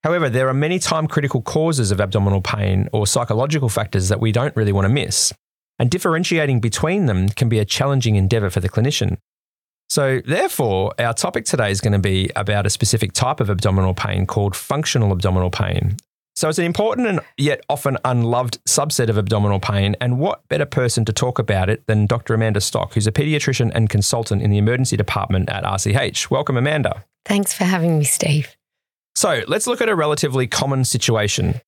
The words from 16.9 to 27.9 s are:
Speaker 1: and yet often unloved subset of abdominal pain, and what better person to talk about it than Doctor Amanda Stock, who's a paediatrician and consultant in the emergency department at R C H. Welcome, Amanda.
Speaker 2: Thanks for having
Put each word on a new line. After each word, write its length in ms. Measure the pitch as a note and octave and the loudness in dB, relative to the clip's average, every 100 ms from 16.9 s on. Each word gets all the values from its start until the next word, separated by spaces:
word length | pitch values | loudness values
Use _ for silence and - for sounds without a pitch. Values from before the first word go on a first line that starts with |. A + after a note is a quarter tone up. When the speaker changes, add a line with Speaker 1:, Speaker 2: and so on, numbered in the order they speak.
| A#3+ A#3+ | 0 0
Speaker 1:
and 140 | F3+ - - | -2 -4 -2
yet 240 | C#3+ D3 - | 0 0 -4
often 280 | C#3+ D3+ B2+ | -4 -2 -2
unloved 540 | B2+ B2 A#2 A#2+ B2 - | 0 2 2 0 -2 -4
subset 440 | - - D3+ - A#2 | -2 0 0 0 0
of 80 | G#2+ | 0
abdominal 440 | G2 G#2+ G#2 G2 | 0 0 2 0
pain, 340 | - G2+ G2 G#2 | 0 0 0 0
and 180 | B2 B2 | -2 0
what 300 | F3+ - _ | -2 -4 _
better 180 | D3 C#3+ | -4 -2
person 380 | - B2 A#2+ | 0 0 0
to 80 | G#2+ | -2
talk 260 | - B2 - | 0 -2 -2
about 320 | G#2+ G2 F#2 | 0 0 0
it 160 | A2 - | -2 0
than 200 | G#2+ G2+ | 2 4
Doctor 280 | A#2 - | 2 0
Amanda 260 | A2+ A2 G#2 | 0 2 0
Stock, 340 | - A2+ - | -2 -4 -2
who's 120 | - G#2+ | 0 0
a 60 | |
paediatrician 580 | - D3 D3 - B2+ A#2 | 0 0 0 0 0 0
and 160 | - A2 | 2 2
consultant 540 | G#2 G2+ A#2+ A2 G#2 | 2 0 -2 -2 0
in 80 | G#2 | 2
the 80 | G2+ | 2
emergency 380 | G#2 B2+ C3 G2 | 2 2 0 0
department 520 | G#2 G#2 G2 F#2+ F2+ | -2 -2 0 0 0
at 160 | G2 | -2
R 140 | F2+ F#2+ | -2 -2
C 160 | G#2+ | 0
H. 340 | G#2+ C3 - - | 0 0 -4 -2
Welcome, 280 | C3 - B2+ | -2 0 0
Amanda. 480 | C3+ D3+ G#2+ F#2+ - _ | 0 0 -2 -4 -12 _
Speaker 2:
Thanks 280 | - G3+ G3 | -2 0 0
for 100 | - | -2
having 380 | F3+ F#3 E3 | 0 2 2